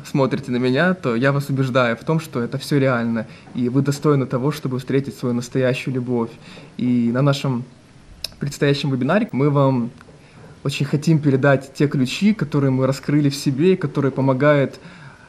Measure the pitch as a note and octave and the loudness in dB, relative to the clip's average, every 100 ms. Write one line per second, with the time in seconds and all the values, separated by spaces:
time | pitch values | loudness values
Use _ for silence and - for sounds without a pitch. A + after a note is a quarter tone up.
0 | - D3 C3 C3+ C3 B2 B2+ B2+ F3 F3+ | -4 0 0 -2 -4 -2 0 2 0 0
1 | C3 A#2 C3+ C#3 C#3 C3+ C3 B2+ A#2+ A#2 | -2 0 2 0 -2 -2 0 2 0 0
2 | - D#3+ - B2 A#2 C#3 - D3 C3+ A#2+ | -2 -2 -2 -6 -4 -6 -2 0 2 0
3 | A#2 A2+ G#2+ - - - A#2+ C3 C#3 C#3+ | -2 -4 -6 -12 -12 -4 0 0 0 0
4 | D3+ C#3+ B2+ C3 C3+ D3 C#3 B2+ - C3 | 2 2 0 -2 -2 -4 -6 -6 -2 -2
5 | C#3 - B2+ A#2+ A#2+ C3+ B2+ B2+ - B2+ | -2 -6 -4 -4 -4 -2 0 -2 -4 -4
6 | B2 A#2+ A2+ - - - - - B2 B2 | -2 -2 -4 -8 -20 -20 -16 -4 0 0
7 | A#2 B2 C#3+ C#3 C#3+ A#2+ B2 - - - | 0 2 2 0 -2 -4 -6 -16 -20 -20
8 | - - - - C#3 - C#3+ C#3+ D3 C3 | -20 -16 -16 -10 -10 -2 0 0 0 -2
9 | B2+ G3 A3+ B2 D3 C#3+ C3+ C3 A#2+ - | 0 0 0 0 2 4 2 2 -2 -8
10 | - - - - - - C#3+ C#3+ C#3 D3 | -20 -20 -20 -20 -20 -10 -6 -4 -2 0
11 | E3+ D#3+ C#3+ C3 C#3 C3+ - - C#3+ C#3+ | 2 2 4 4 4 2 0 -2 0 0
12 | B2+ - G3+ G#3 D3 D3 C#3 C3 C3 C#3 | -2 2 2 2 0 0 2 2 0 -2
13 | - D3 C#3+ C#3 D3+ B2+ F3+ F#3 C#3 D3 | 0 2 2 0 -2 2 2 2 0 -2
14 | C3+ C3+ C3+ C3 D3 D3 C3 - - - | 0 2 0 2 4 4 2 -4 -20 -20
15 | - - | -20 -20